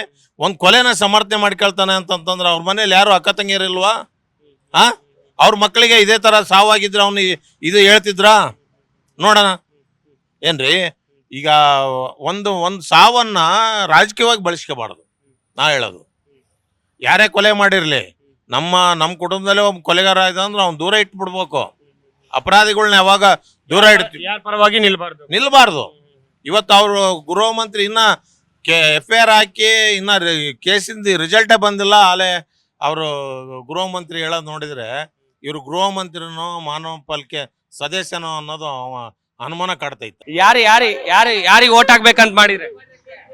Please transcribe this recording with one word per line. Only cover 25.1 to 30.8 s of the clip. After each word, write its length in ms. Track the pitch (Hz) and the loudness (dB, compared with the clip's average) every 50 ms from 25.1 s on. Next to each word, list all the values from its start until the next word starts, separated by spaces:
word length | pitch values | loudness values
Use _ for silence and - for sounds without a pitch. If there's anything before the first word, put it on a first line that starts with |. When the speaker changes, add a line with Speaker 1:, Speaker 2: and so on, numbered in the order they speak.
| 160 151 - | -14 -18 -10
Speaker 1:
ನಿಲ್ಬಾರ್ದು. 840 | - 165 214 269 277 277 269 247 214 165 139 107 92 - _ _ _ _ _ _ _ _ _ - | -6 -4 -4 0 4 4 4 4 4 2 -4 -8 -10 -14 _ _ _ _ _ _ _ _ _ -8
ಇವತ್ತು 280 | 139 180 214 208 - 208 | -4 -4 -2 0 4 4
ಅವ್ರು 480 | 202 214 202 202 202 196 190 185 156 | 4 4 2 0 0 0 0 -2 -4
ಗೃಹ 300 | 147 151 175 196 220 226 | -6 -4 -2 0 0 0
ಮಂತ್ರಿ 320 | 226 226 226 208 208 208 196 | -2 -4 -6 -6 -6 -4 -4
ಇನ್ನ 140 | 202 220 226 226 214 175 - _ _ _ _ _ _ _ _ - | -2 0 2 2 2 2 0 _ _ _ _ _ _ _ _ -4
ಕೆ-, 300 | - 165 165 156 156 151 | -2 0 2 2 2 0
ಎಫ್ 200 | 151 - - 226 | -2 -2 0 0
ಐ 20 | |
ಆರ್ 120 | 226 226 220 | 2 4 4
ಹಾಕಿ 680 | 214 214 214 190 _ - 220 220 226 220 214 214 202 | 4 4 2 0 _ -2 0 0 2 2 0 0 -2
ಇನ್ನ 220 | 190 190 202 202 | -2 -2 -2 -2
ರಿ-, 360 | 190 170 170 165 151 147 147 131 | 0 0 -2 -4 -4 -6 -8 -10
ಕೇಸಿಂದ 540 | - - 180 202 202 | -8 -4 -2 -2 -2